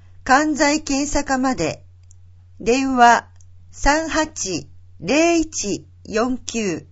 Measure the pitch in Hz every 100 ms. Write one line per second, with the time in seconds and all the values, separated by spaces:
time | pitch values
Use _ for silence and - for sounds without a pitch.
0 | - - - 269 311 277 285 302 302 277
1 | 294 294 233 262 262 220 156 - - -
2 | - - - - - - 190 262 269 254
3 | 233 226 - - - - - - 185 302
4 | 320 214 208 - 190 165 - - - -
5 | 160 285 339 339 311 - 202 151 - -
6 | - 208 247 254 - 233 202 147 -